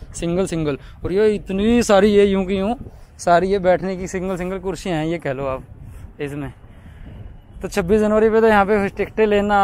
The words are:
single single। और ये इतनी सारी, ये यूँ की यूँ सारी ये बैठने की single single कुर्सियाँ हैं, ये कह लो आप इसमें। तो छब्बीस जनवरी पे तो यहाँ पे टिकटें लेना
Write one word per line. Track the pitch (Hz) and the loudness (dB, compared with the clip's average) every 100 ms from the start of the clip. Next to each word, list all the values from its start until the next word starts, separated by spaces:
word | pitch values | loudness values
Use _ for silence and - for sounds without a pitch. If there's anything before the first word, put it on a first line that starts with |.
| - - | -16 -8
single | 170 175 190 | -4 -2 -2
single। | 165 151 135 - - | -2 -4 -6 -10 -10
और | 160 | -4
ये | 190 214 202 | 0 2 0
इतनी | 147 190 214 240 | -4 -2 2 2
सारी, | 220 196 208 | 4 4 6
ये | 202 202 | 6 4
यूँ | 190 185 | 2 0
की | 196 | -2
यूँ | 196 254 - - - - | -2 -4 -10 -20 -20 -6
सारी | 175 170 190 | 2 4 4
ये | 202 | 2
बैठने | 180 175 190 185 | 2 2 0 -6
की | 185 | -6
single | 190 185 180 | -6 -4 -4
single | 180 190 | -6 -6
कुर्सियाँ | 185 160 196 160 | -6 -6 -4 -4
हैं, | 160 | -2
ये | 165 | -4
कह | 147 | -4
लो | 131 139 | -4 -4
आप | 131 - - - - - - | -6 -10 -18 -18 -18 -18 -10
इसमें। | 143 147 135 - - - - - - - - - - - | -8 -8 -10 -14 -20 -20 -20 -20 -18 -16 -18 -20 -20 -14
तो | 190 | -6
छब्बीस | 208 175 214 | -4 0 2
जनवरी | 214 214 220 | 2 2 2
पे | 220 | 4
तो | 226 | 4
यहाँ | 208 196 | 4 4
पे | 214 196 | 2 0
टिकटें | - 190 - 220 | -4 -4 0 2
लेना | 208 202 202 | 2 2 4